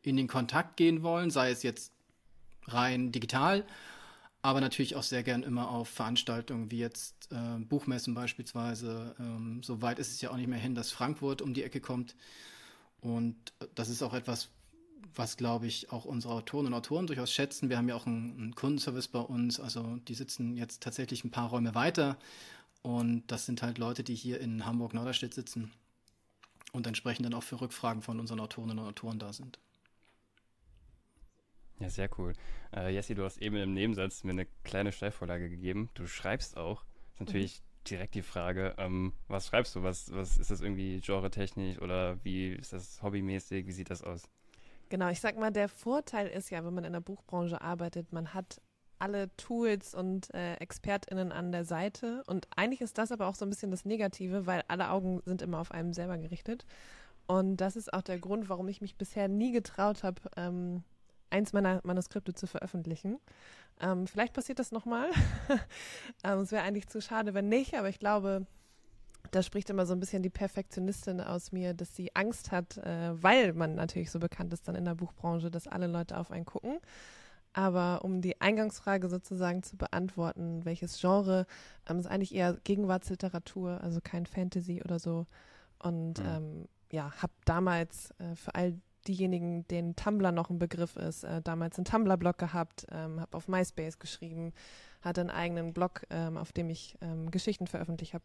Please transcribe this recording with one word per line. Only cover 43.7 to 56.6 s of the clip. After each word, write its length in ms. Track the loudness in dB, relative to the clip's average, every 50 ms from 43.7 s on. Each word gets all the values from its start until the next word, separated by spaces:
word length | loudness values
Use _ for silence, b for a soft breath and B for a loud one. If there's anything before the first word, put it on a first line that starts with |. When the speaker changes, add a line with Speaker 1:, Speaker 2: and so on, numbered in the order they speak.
Speaker 2:
sieht 180 | -6 -8 -6 -6
das 120 | -6 -6
aus? 200 | -6 -8 -8 -8 -10 -14 _ b b b b b b b b b b -4
Speaker 3:
Genau, 200 | -2 0 2 0
ich 120 | 0 2
sag 180 | 0 -2 0 2
mal, 120 | 0 2
der 180 | 4 4 2 2
Vorteil 600 | 0 -4 0 2 2 2 0 0 -2 -2 -2 0
ist 220 | -2 -6 -6 -4
ja, 140 | -6 -4 -4
wenn 100 | -2 -4
man 100 | -2 -2
in 80 | -2
der 80 | -4 -4
Buchbranche 600 | -6 -6 -10 -12 _ -4 -2 0 0 0 -2 -4
arbeitet, 520 | -2 -4 -2 -2 -4 -4 -4 -6 -6 -4
man 220 | -6 -6 -6 -4 -6
hat 260 | -6 -8 -8 -14 -18 _ _ _ _ _ -20 -6 -4
alle 340 | -2 0 0 0 -2 -4 -6
Tools 580 | -16 -6 -4 0 2 4 4 4 2 0 -8 -6
und, 380 | -2 -2 0 0 -2 -4 -6
äh, 220 | -6 -4 -4 -4 -4
ExpertInnen 800 | -6 -8 -10 -10 -6 0 0 0 0 0 -4 -2 -2 -2 -2
an 180 | -2 -2 -2 -2
der 140 | -2 -2 -2
Seite. 580 | -2 -2 0 0 -2 -4 -4 -6 -4 -4 -4 -4
Und 200 | -2 -4 -4 -4 _ -2
eigentlich 240 | 0 0 0 0 -2
ist 160 | -4 -4 0
das 140 | 0 0 0
aber 160 | 0 0 0
auch 80 | -2 0
so 100 | -2 -4
ein 60 | -4
bisschen 220 | -2 -2 -2 -2
das 120 | -2 -2 -2
Negative, 640 | -2 0 0 0 0 0 -4 -4 -2 0 0 2
weil 160 | 2 0 0 0 -2
alle 220 | -2 0 0 2
Augen 300 | 2 2 2 0 -2 -2 -2
sind 160 | -2 -2 -2
immer 160 | -2 -2 -2 -2
auf 140 | -4 -4
einem 200 | -4 -4 -2 -2
selber 240 | -2 -2 -4 -4 -4
gerichtet. 480 | -4 -4 -6 -8 -6 -4 -6 -6 -6